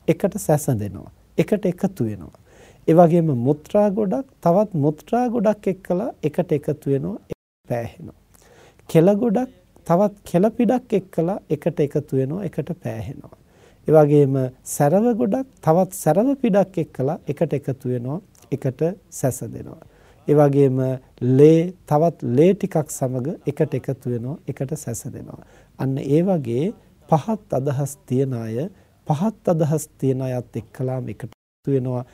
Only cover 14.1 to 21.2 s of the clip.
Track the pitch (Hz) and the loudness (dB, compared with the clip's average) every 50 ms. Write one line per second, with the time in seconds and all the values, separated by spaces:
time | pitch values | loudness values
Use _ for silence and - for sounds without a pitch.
14.1 | 147 147 143 135 135 135 131 127 - - - - - - 147 147 156 196 220 240 | 6 6 4 4 2 0 -2 -4 -6 -10 -16 -8 -2 0 0 2 2 2 2 2
15.1 | 240 202 247 220 196 262 262 - _ _ - 156 160 175 190 180 - - - 160 | 0 0 0 -2 -2 -2 -4 -6 _ _ 0 2 2 2 2 0 -4 -2 0 0
16.1 | 151 180 220 269 277 262 - 233 185 202 190 190 - - 156 - - - 131 135 | 2 2 2 0 0 0 0 0 2 2 0 0 -2 -6 -6 -6 -4 -4 -4 -4
17.1 | 165 - - - 143 - 170 147 - 139 - - 135 - - 123 127 123 120 127 | -4 -4 -6 -8 -4 -4 -2 -2 -2 -4 -4 -4 -8 -6 -6 -6 -6 -6 -6 -6
18.1 | 143 180 - _ _ _ _ - - 131 - 135 123 - 160 165 185 - _ _ | -8 -10 -10 _ _ _ _ -8 -8 -6 -4 -4 -4 -2 -2 -2 -4 -6 _ _
19.1 | - - - 135 123 - 123 117 123 123 - - - - - _ _ _ _ - | -10 -6 -4 -4 -4 -4 -8 -12 -12 -14 -14 -16 -18 -20 -20 _ _ _ _ -20
20.1 | _ _ _ - 151 147 147 143 139 139 139 135 127 131 131 131 131 127 - _ | _ _ _ 2 4 6 6 6 6 4 4 4 4 2 -2 -2 -4 -6 -8 _
21.1 | _ - | _ -4